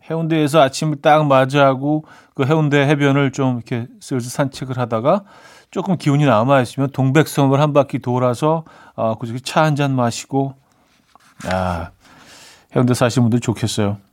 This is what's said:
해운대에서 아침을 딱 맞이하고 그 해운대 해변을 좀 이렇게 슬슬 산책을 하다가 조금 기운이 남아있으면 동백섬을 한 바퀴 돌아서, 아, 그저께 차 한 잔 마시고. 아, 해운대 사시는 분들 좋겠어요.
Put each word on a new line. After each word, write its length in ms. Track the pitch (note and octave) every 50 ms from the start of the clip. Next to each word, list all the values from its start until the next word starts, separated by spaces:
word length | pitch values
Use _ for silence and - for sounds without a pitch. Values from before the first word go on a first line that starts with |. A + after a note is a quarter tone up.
| _ -
해운대에서 520 | D#3+ E3 E3 D#3 D#3+ D#3+ D3+ D3 C#3 E3 C#3+
아침을 400 | C3 - - D#3+ D#3 D3+ C#3 -
딱 240 | D#3+ D3+ D#3 D#3
맞이하고 800 | C#3+ C3+ C3 C3 C3 C3+ D3 C#3 C3+ C3+ B2+ C3+ D3 D3+ D3+ D3+ - - - _ _ _
그 120 | - C#3
해운대 320 | B2+ D#3 D#3+ D#3 D3 C#3 C#3+ C#3 C#3
해변을 440 | D#3 C#3 C#3+ C#3+ C#3 C#3 C#3+ C3+ C3+
좀 240 | - C#3 C3 B2+
이렇게 300 | A#2+ A2+ - C3 A#2+ A#2 C3 - G#3+
슬슬 300 | - - C#3 B2+ A#2 B2+
산책을 480 | - - - C3+ - - D3 B2+ C3 B2
하다가 460 | B2 A2+ A#2 A2+ A#2 C#3+ F3+ G3+ G3 - - - - - - - _ _
조금 280 | - G3 F#3+ F#3+ F#3 -
기운이 260 | - - C#3 D3 D3+
남아있으면 640 | C#3 A#2 G#2 A2+ C3 C#3+ C3+ B2 A#2 - - C3+ C#3 -
동백섬을 680 | - C3 C3 C3 D#3+ D3 - - - C#3 C3+ C3+ C#3
한 140 | D3+ D3+ C#3
바퀴 240 | D3 C3+ - - C3
돌아서, 680 | - B2+ A#2+ B2+ B2+ B2+ B2 A#2 D#3 D3+ D#3+ E3 D#3+ - - - - - _
아, 180 | - A2+ A2 A2+ A2+
그저께 200 | - A#2 A2+ C3+
차 220 | - - - E3+ D#3
한 140 | D#3 D3
잔 180 | C#3 C#3+ C#3 C3+
마시고. 600 | B2+ A#2+ A#2+ A#2 - - _ - C3+ C3+ C3+ C3 _ _ _ _ _ _ _ _ _ _ _ _ _ _ _ _ _ - -
아, 400 | F#2 F#2 F#2 F#2 F2+ E2+ E2 F2+ - _ _ - - - - - - - - - - _ _ _ -
해운대 200 | - B2+ B2 B2
사시는 300 | - C3+ A#2+ G#2+ C3+ A#2+
분들 160 | A2+ A2+ A#2+
좋겠어요. 580 | - - G#2+ - - G#2+ - - G#2 G2+ G2+ G2 _ _